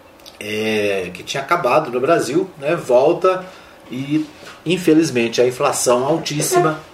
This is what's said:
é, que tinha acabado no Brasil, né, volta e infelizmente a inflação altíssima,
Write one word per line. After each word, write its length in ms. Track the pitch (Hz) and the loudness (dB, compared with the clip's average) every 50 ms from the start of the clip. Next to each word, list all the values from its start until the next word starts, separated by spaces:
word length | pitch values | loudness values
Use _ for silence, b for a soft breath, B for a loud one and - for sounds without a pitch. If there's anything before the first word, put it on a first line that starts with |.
| - - - - - - - - | -20 -20 -20 -20 -20 -20 -18 -14
é, 720 | 104 104 107 107 107 110 107 107 104 101 98 95 90 87 87 | -12 -8 -6 -4 -2 -2 0 0 0 0 -2 -2 -4 -6 -10
que 100 | 90 - | -12 -10
tinha 180 | - - 139 | -8 -8 -6
acabado 480 | - - - 107 110 120 127 156 151 127 | -4 -2 -2 0 0 2 2 2 0 0
no 120 | 117 123 | -2 -2
Brasil, 480 | 127 151 170 151 127 113 135 175 - - - - | 2 2 2 2 2 0 0 -2 -2 -2 -6 -8
né, 160 | 139 147 170 | -4 -4 -2
volta 680 | 156 - - 123 123 139 156 170 - - 185 185 185 B B B B B B B B B - | -2 0 2 4 4 6 4 2 2 2 0 0 0 B B B B B B B B B -12
e 360 | - 127 135 139 151 156 156 - - B B B B B B | -10 -10 -6 -2 -2 -2 -2 -4 -10 B B B B B B
infelizmente 720 | 156 180 180 - 165 156 160 165 143 123 120 117 113 - 123 | -4 -4 0 2 4 4 4 4 2 2 0 0 0 2 2
a 80 | 123 127 | 2 2
inflação 560 | 123 - 147 135 123 - - 127 123 123 131 | 2 0 -2 -2 -2 0 2 2 2 2 2
altíssima, 800 | 139 165 160 160 - 147 147 151 143 180 175 170 156 151 151 - - | 0 0 -2 -2 -4 -4 -4 -2 0 2 2 2 2 0 -4 -10 -18